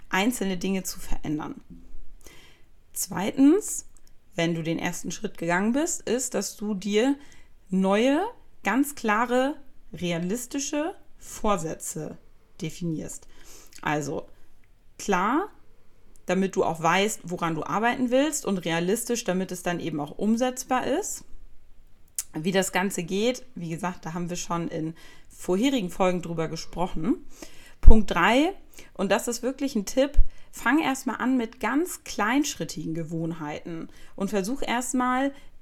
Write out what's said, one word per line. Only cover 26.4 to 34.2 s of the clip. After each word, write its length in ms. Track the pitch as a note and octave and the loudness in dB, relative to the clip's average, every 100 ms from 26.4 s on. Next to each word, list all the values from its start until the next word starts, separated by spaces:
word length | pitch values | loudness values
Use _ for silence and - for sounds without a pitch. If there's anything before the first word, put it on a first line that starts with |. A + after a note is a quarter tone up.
| D#3 | -4
gesprochen. 800 | D#3+ - E3 F3+ E3+ E3+ F4+ - - - - - - | -6 -8 -4 -2 0 0 0 -4 -14 -16 -16 -18 12
Punkt 320 | - A3 G3 | 12 12 12
drei, 400 | F3 F#3 B3 E4+ G4 - - - | 4 6 6 4 0 -14 -20 -14
und 160 | - G3+ | -4 0
das 160 | G3+ - | 2 0
ist 160 | A#3 | -4
wirklich 320 | A#3+ C4+ C#4 | -4 -4 -2
ein 120 | G#3+ G3 | -2 -2
Tipp, 260 | C4 C#4+ - - - - | 0 8 10 10 6 -10
fang 260 | - A#3 D4+ | -2 2 2
erstmal 380 | D4 C4 A#3+ G#3+ | 2 -2 -4 -2
an 200 | A#3+ C4 | 0 0
mit 220 | A3+ - | -2 -4
ganz 460 | G#3+ C#4 F4 - | -2 0 -2 -6
kleinschrittigen 920 | - - G#3 C4+ D4 - E3 - E3 | -6 -2 2 2 0 -4 -8 -6 -6
Gewohnheiten 920 | E3 D#3+ E3 E3 E3 D3 D#3 F3 E3 - - - | -6 -4 -4 -4 -6 -8 -10 -10 -10 -12 -14 -16
und 160 | - | -6